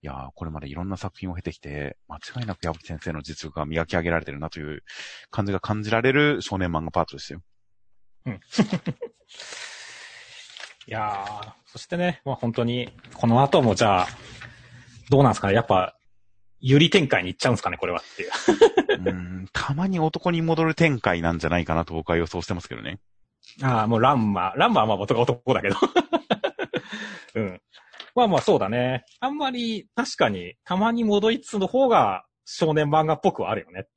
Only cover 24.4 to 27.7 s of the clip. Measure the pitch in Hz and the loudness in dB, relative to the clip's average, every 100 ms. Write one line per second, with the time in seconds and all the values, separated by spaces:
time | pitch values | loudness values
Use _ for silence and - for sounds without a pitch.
24.4 | 92 107 214 190 110 101 104 113 120 120 | -2 2 4 4 2 0 0 2 2 0
25.4 | - 104 98 - 254 349 - 339 - 208 | 0 0 0 0 2 0 0 -4 -2 -4
26.4 | - - - - - 214 214 - - - | -2 -8 -8 -8 -8 -12 -12 -14 -10 -6
27.4 | 101 90 _ | -6 -8 _